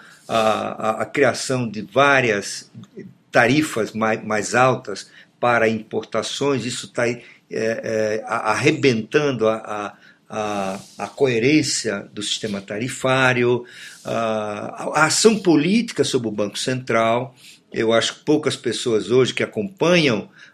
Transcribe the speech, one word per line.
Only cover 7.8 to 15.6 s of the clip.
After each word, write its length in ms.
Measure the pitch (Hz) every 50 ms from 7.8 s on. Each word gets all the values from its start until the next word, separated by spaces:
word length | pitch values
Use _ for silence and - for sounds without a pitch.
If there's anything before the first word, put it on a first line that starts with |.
| - 117 113 110 110 107 107 110 -
a-, 260 | - 110 117 - 110 107
arrebentando 960 | 101 113 147 113 - 123 135 120 110 107 - - 151 151 143 131 120 110 110
a, 80 | 110
a, 380 | 110 - - 107 104 104 98 - - _ - - _ _ -
a, 520 | 104 107 107 107 104 101 98 95 95 98 - - - -
a 80 | 101 98
coerência 960 | - - 143 127 117 113 110 135 151 151 139 135 - - - 110 101 101 - - -
do 100 | 107 101
sistema 380 | - - - - 107 101 98
tarifário, 1040 | 98 - 107 104 120 127 - - - 131 131 131 131 127 127 123 123 120 123 120 120 - - - - - - - -
a, 960 | 127 120 113 117 117 110 110 107 107 104 104 110 120 - - 139 143 - 151
a 40 | 156
ação 320 | 151 151 - - 220 226 180
política 680 | - 180 160 147